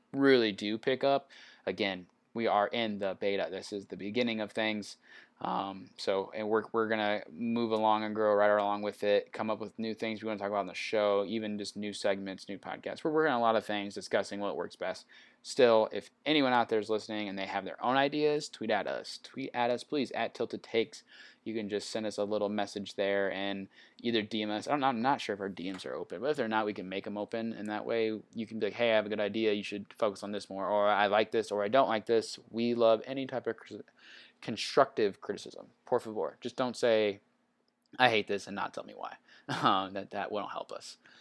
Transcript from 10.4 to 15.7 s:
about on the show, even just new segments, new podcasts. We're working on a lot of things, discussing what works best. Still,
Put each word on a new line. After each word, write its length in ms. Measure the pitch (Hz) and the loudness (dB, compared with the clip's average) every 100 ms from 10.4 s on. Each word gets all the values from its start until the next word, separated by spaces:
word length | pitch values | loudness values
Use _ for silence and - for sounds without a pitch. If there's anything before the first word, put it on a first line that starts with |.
| 101 | -2
about 100 | 104 | -2
on 80 | 95 | -2
the 80 | |
show, 500 | - - 110 104 101 98 | -6 -2 2 4 4 0
even 300 | 113 107 104 | -2 -4 -4
just 220 | 101 - | -6 -6
new 160 | 104 | -8
segments, 520 | 98 104 98 98 95 - | -2 -2 -2 -4 -10 -10
new 120 | 98 | -10
podcasts. 440 | - - - - | -10 -10 -8 -6
We're 80 | 165 | 0
working 220 | 156 156 | 2 4
on 80 | 123 | 4
a 20 | |
lot 140 | 117 110 | 4 4
of 80 | |
things, 300 | 107 104 101 | 2 -2 -4
discussing 460 | 98 - 110 98 101 | -8 -2 0 0 -4
what 140 | 101 | -4
works 220 | 82 90 - | -4 -6 -6
best. 300 | 90 92 - - - _ | -6 -6 -12 -20 -20 _
Still, 460 | - - 123 | -4 6 8